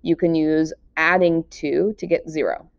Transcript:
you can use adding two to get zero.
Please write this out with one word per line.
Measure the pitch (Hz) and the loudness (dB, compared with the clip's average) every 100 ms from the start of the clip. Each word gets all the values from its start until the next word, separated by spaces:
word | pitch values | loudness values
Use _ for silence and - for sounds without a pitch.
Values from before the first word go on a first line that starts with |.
you | 170 165 | -2 0
can | 175 165 | 2 2
use | 156 156 160 - _ - | 2 2 0 -6 _ -2
adding | 160 180 175 165 165 | 2 4 4 2 -2
two | - 151 139 196 214 | -8 -2 0 -2 -4
to | - | -2
get | 165 - | -2 -2
zero. | 156 101 - - | -4 -4 -4 -10